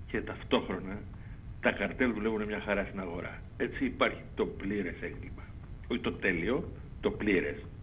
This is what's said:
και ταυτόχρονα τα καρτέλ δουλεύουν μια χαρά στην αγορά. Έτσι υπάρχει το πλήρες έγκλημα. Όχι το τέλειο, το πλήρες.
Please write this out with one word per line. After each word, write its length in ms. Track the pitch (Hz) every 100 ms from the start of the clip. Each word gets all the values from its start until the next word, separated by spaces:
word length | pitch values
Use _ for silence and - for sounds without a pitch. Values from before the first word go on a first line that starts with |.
| -
και 140 | 113
ταυτόχρονα 800 | - 90 - 120 - 92 92 101 - - - - - -
τα 100 | 120
καρτέλ 400 | - 101 - 127
δουλεύουν 300 | 104 110 107
μια 180 | 104 104
χαρά 240 | - 101
στην 160 | 95 98
αγορά. 420 | 90 87 - - - -
Έτσι 280 | 120 -
υπάρχει 360 | 131 - 117 - -
το 120 | - 104
πλήρες 480 | - 98 104 90 -
έγκλημα. 420 | 87 - - - - - - - -
Όχι 120 | 123
το 120 | -
τέλειο, 600 | 87 104 87 92 139 - - - -
το 100 | 107
πλήρες. 460 | - 104 92 73 - - -